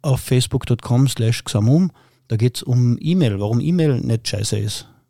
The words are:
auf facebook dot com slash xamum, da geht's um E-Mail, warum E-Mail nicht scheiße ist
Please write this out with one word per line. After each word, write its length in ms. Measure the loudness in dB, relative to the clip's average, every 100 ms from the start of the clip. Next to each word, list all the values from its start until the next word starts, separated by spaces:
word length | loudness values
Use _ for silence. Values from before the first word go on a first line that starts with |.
auf 200 | 0 -2
facebook 440 | 0 0 0 -4 -4
dot 160 | -4
com 260 | 0 2 2
slash 360 | 0 -2 -2
xamum, 480 | -2 0 4 4 2 -2 _ _ _
da 80 | 0
geht's 260 | 0 -2
um 340 | -2 2 2 0
E-Mail, 400 | 0 2 2 0
warum 200 | 0 0
E-Mail 400 | 0 2 2 0
nicht 280 | 0 -2 -4
scheiße 280 | -6 -4 -4
ist 300 | -4 -8 -14 _ _